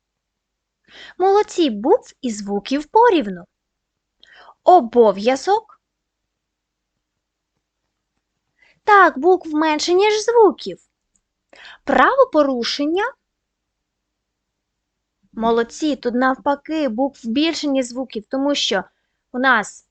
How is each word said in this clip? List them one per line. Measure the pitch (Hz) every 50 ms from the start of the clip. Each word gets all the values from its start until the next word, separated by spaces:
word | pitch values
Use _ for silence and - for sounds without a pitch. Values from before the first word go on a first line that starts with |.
| _ _ _ _ _ _ _ _ _ _ _ _ _ _ _ _ _ _ - - - - - -
Молодці, | 349 392 392 415 415 - - - 339 277
букв | 220 202 208 277 403 508 - - _ _
і | - 247
звуків | 220 208 202 196 202 202 196 - 262 285 302
порівну. | - - 440 466 494 427 320 233 202 190 175 175 - _ _ _ _ _ _ _ _ _ _ _ _ _ _ _ _ _ - - - - _ _
Обов'язок. | - 359 349 247 226 - 240 233 214 190 196 202 233 262 262 - 359 392 440 - _ _ _ _ _ _ _ _ _ _ _ _ _ _ _ _ _ _ _ _ _ _ _ _ _ _ _ _ _ _ _ _ _ _ _ _ _ _ _ _ _ _ _ _ _ _ _ _ _ _ _ _ _ _ _ _ _ _ _ _ _ _ _ _
Так, | - 415 403 370 320 - -
букв | 269 349 370 359 359 330 302
менше, | 302 320 320 302 302 - - 349
ніж | 359 403 427 427 440 415
звуків. | 453 466 480 440 359 - - - 196 170 - _ _ _ _ _ _ _ _ _ _ _ _ _ _ _ - - - - - _
Правопорушення. | - 285 247 262 339 480 554 523 - - 311 294 277 262 240 233 - - - 285 302 330 370 415 508 554 _ _ _ _ _ _ _ _ _ _ _ _ _ _ _ _ _ _ _ _ _ _ _ _ _ _ _ _ _ _ _ _ _ _ _ _ _ _ _ _ _ _ _ _
Молодці, | 226 220 226 233 226 233 226 - - 311 311 277
тут | - - 240 214
навпаки, | 247 254 262 262 - - 294 285 285 - - 311 320 302 262
букв | 214 220 269 277 269 - - 226
більше, | 226 277 302 330 320 - -
ніж | 294 277 269 254
звуків, | 240 240 247 269 226 - 226 208 _
тому | - 269 277 285 285
що | 285 - - 233 190 180 - _ _ _ _ _ _ _ _ -
у | 247
нас | 254 269 247 226 196 - - - _ _